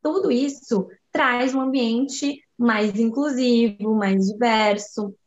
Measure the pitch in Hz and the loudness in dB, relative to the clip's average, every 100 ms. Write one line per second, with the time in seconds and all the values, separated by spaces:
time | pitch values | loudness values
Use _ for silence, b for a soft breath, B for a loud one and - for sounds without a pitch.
0 | 302 370 - 247 277 - - 214 185 B | -2 -2 0 0 -2 -6 -4 -4 -4 B
1 | _ - 269 247 254 269 262 269 233 226 | _ -2 0 0 0 -2 -2 0 0 0
2 | 277 - 285 285 _ - 240 214 208 202 | -2 -4 -6 -6 _ -2 0 2 0 0
3 | 226 233 294 254 247 240 233 208 214 214 | -2 0 -2 0 2 4 2 0 -2 0
4 | 196 196 190 208 240 220 214 202 - - | 2 2 0 0 0 2 2 0 -4 -8
5 | 208 190 | -10 -10